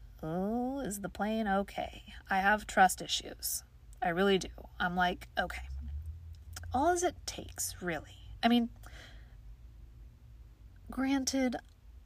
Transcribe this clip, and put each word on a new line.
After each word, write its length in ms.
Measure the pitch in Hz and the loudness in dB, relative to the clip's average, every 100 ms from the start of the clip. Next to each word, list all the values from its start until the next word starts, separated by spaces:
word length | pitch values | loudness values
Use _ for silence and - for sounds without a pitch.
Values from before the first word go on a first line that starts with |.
| - - | -20 -10
"Oh, 580 | 156 170 196 233 247 277 | -4 -2 0 0 -2 -2
is 200 | 262 202 | -4 -4
the 80 | 185 | -6
plane 400 | - 208 220 214 | -4 -2 0 2
okay?" 540 | 196 202 - - - - - - | 2 2 -4 -8 -8 -16 -14 -2
I 80 | 190 | 2
have 280 | 196 214 214 | 6 4 4
trust 360 | - 185 - | 8 8 6
issues. 600 | 170 - - - - - - - - - | -4 -4 -4 -8 -6 -6 -8 -20 -18 -4
I 80 | 180 | 0
really 280 | 170 196 190 | 4 6 4
do. 100 | 147 - - - | 2 -10 -14 -4
I'm 160 | 185 | -2
like, 340 | 180 180 180 - - | 2 2 0 -6 -2
"Okay, 300 | 180 - - - - - - - - - - - - | -2 -2 -8 -8 -6 -8 -8 -10 -12 -16 -14 -12 -2
all 160 | 247 302 | 4 4
as 140 | 349 | 4
it 120 | 349 - - | 2 0 -10
takes, 480 | - - - - - | -10 -10 -6 -6 -4
really." 380 | 175 156 - - - - | -4 -4 -6 -16 -16 0
I 60 | 233 | 4
mean, 200 | 240 233 - - - - - - - - - - - - - - - - - - - - - - | 4 4 -4 -16 -16 -16 -18 -18 -20 -18 -18 -18 -20 -20 -18 -20 -20 -20 -20 -20 -20 -20 -20 -10
granted, 680 | - 262 277 262 269 254 233 - - - - | -2 2 2 2 2 2 0 -10 -20 -20 -14